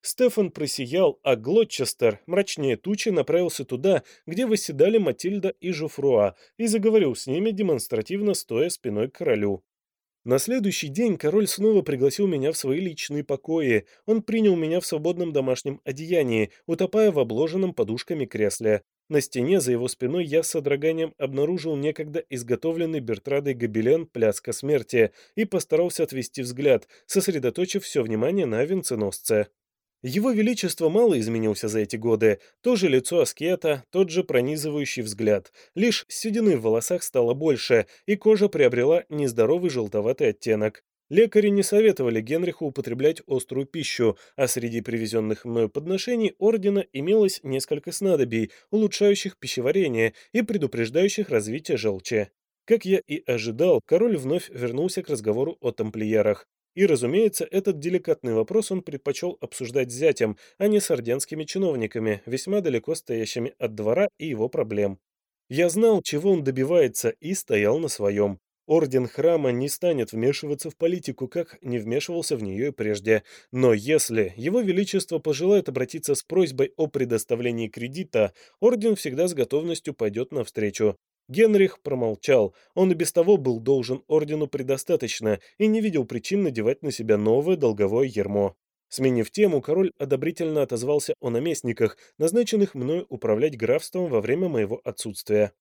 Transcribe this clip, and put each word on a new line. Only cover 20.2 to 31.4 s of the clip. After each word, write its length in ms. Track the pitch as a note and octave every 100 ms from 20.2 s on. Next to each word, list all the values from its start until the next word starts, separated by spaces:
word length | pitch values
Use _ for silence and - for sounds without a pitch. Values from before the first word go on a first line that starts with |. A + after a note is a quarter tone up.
я 200 | E3 D#3
с 60 | D#3+
содроганием 640 | E3 C#3 C#3 D#3 D#3+ D#3+ _
обнаружил 560 | C#3 C3+ D3+ F3+ D#3
некогда 500 | D3 D3 D3+ D3+ D#3 -
изготовленный 720 | C3 A#2+ A#2+ E3 E3 E3 D#3+
Бертрадой 540 | A#2 G#2+ - C#3 C#3+
гобелен 520 | B2 A#2 A2 A2 D#3+ E3
«Пляска 460 | A#2+ A2 G2+ -
смерти» 580 | A2+ C3+ D3 A2 B2 A2 _ _
и 100 | -
постарался 600 | A3 F#3 - D#3 F3 -
отвести 380 | D#3+ C3 A#2+ -
взгляд, 440 | B2 B2 C#3+ A#2+ - _ _
сосредоточив 800 | G3 F#3+ E3 B2 A2+ F3+ G3+
всё 200 | - D3+
внимание 420 | A2+ G#2+ B2+ G3 D3
на 180 | A2
венценосце. 840 | D3 F#3 - A#2 G#2 - - A2 G#2 _ _ _ _ _
Его 280 | B2+ D#3 B3
Величество 580 | G#3+ G#3+ A#3+ F#3 - D#3+
мало 300 | F#3+ A#3+ D3
изменился 480 | G#2+ A#2